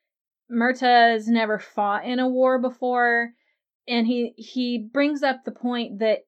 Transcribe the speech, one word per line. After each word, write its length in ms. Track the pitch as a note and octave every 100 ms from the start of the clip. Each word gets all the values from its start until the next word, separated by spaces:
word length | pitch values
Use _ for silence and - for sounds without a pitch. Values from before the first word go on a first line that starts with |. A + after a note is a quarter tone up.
| _ _ _ _ _
Murtagh's 800 | A#3 A#3+ B3+ B3+ A#3+ A#3 A3+ G#3+
never 300 | A#3 A3 G#3
fought 480 | - - G3+ G#3 A#3
in 120 | B3
a 80 | B3+
war 320 | B3+ B3+ B3+
before, 760 | B3+ B3 B3+ B3 A#3+ A#3 A#3 - _ _ _ _ -
and 200 | A#3+ A3+
he, 260 | B3 A#3 -
he 400 | A3 B3+ B3 A#3+
brings 440 | G#3+ C#4 C#4+ C#4+
up 220 | C#4 B3+
the 80 | -
point 460 | - A#3+ A#3+ A#3 G3+
that 220 | A3 G#3+